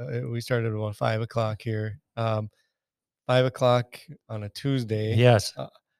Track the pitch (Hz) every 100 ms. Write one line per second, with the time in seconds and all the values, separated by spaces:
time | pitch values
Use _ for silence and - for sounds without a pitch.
0 | 123 120 127 117 117 123 113 107 107 104
1 | 120 110 117 - 110 107 117 110 107 104
2 | _ - 113 107 107 _ _ _ _ _
3 | _ _ - 127 127 127 127 123 120 -
4 | - 147 _ 110 104 - 143 135 113 107
5 | 107 117 123 113 - - 131 _ _ _